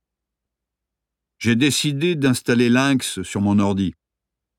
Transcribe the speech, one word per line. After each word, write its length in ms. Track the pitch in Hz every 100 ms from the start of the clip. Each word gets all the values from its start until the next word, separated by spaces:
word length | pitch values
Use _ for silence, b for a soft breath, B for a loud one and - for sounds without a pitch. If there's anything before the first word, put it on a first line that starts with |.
| _ _ _ _ _ _ _ _ _ _ _ _ _ _
J'ai 160 | 113
décidé 600 | 117 143 - 156 139 170 165
d'installer 520 | 139 123 - 120 120
Lynx 540 | 123 139 131 - 95
sur 200 | 87 104
mon 180 | 101 101
ordi. 340 | 98 95 92 - _ _ _ _ _